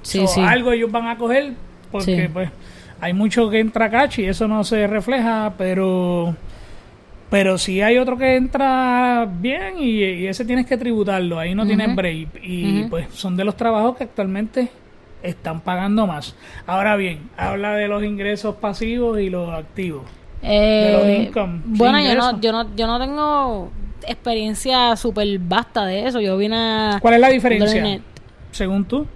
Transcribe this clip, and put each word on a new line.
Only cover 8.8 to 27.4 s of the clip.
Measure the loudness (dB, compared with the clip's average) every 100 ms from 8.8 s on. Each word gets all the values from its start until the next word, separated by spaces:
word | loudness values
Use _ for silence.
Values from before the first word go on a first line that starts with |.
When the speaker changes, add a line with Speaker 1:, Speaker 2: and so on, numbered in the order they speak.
| 2 2 2 2 0
Speaker 2:
bien | -2 -4 -4 -6 -2
y, | 0 2
y | 0 -2 -4
ese | -4 -2
tienes | -2 0
que | -2
tributarlo, | 0 0 0 0 0 -2
ahí | -4
no | -2 2
tienes | 2 2
Speaker 1:
Ujú. | 0
Speaker 2:
break. | -2 -4 -10 -14
Y, | -8 -4 0 0
Speaker 1:
Ujú. | -2
Speaker 2:
pues, | -6 -8
son | -8 -6 -2
de |
los | -2 0
trabajos | 0 2 0 -2
que | -8
actualmente | -6 -4 -4 -4 -2 -4 -6 -20 -20 -20 -12
están | -10 -8 -8 -6
pagando | -4 -2 0 0 0
más. | -2 -10 -18 -20 -16 -4
Ahora | 0 2 0
bien, | -2 -6 -14 -8
habla | -6 -4 -2 -2
de | -2
los | -2
ingresos | -4 -4 -4 -2 -4 -4
pasivos | -6 -4 -4 0 0 0
y | -2
los | -4 -6
activos. | -8 -10 -6 -6 -6 -12 -20 -16 -10
Speaker 1:
Eh, | 0 4 4 6 6
Speaker 2:
De | 6 6 4
los | 2
income, | -2 -4 -6 -4
sí, | 4
Speaker 1:
bueno, | 4 6
yo | 4
no, |
Speaker 2:
ingresos. | 4 2 2
Speaker 1:
yo | 0
no, | 0 -4 -2
yo | -2
no | 0
tengo | -2 -2 0 0 0 -2 -6 -8 -8 -10 -10
experiencia | -6 -2 -2 -2 -2 0 2 2 2
súper | 0 0 0 0
vasta | 0 0 0 -4 -2
de | -2 -2
eso. | -2
Yo | 0 0
vine | 0 0
a | 0 0 0 2
Speaker 2:
¿Cuál | 6 8
es |
la | 6
diferencia, | 6